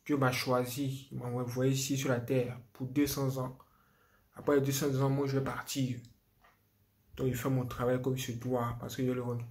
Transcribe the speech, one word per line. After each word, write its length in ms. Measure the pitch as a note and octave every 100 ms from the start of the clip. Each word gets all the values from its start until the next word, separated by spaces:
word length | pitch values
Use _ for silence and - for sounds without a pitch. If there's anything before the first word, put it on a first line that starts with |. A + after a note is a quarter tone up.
Dieu 120 | - D3
m'a 160 | B2+
choisi, 720 | B2+ C3 B2 B2 C#3+ C3+ C3+ -
il 60 | B2+
m'a 80 | B2
envoyé 440 | B2 A#2+ B2+ C3
ici 260 | C3+ - C3+
sur 120 | C3+
la 100 | B2
terre 420 | - C3 A#2+ - -
pour 160 | - B2+
deux 180 | C3+ C#3
cents 320 | C#3+ C3+ C3
ans. 180 | B2+ - - _ _ _ _ _ _
Après 220 | - - C#3+
les 60 |
deux 100 | C3+
cents 280 | C3+ D3 C3
ans, 80 | C3+
moi 200 | C#3 C#3
je 100 | C3+
vais 60 |
partir. 560 | C3 B2 - C#3 B2 A#2 - - _ _ - _ _ _ _ _ _ -
Donc 120 | C3
il 80 | B2
fait 120 | C#3
mon 160 | C3
travail 380 | B2 - B2 B2+
comme 140 | C3 C3
il 40 |
se 120 | -
doit 440 | A#2 B2+ B2 A#2+ A#2+
parce 160 | A#2+ -
que 100 | B2+
je 60 |
le 100 | B2
rends 160 | B2 A#2+ A#2+